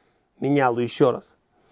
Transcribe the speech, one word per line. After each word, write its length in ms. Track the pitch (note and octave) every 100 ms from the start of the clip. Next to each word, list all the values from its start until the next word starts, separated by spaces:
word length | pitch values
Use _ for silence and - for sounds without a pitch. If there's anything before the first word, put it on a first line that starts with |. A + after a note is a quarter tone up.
| _ _ _ -
менялу 420 | C3+ C#3+ C3 A#2+
еще 320 | A#2+ - C3+
раз. 220 | - - _ _ _ _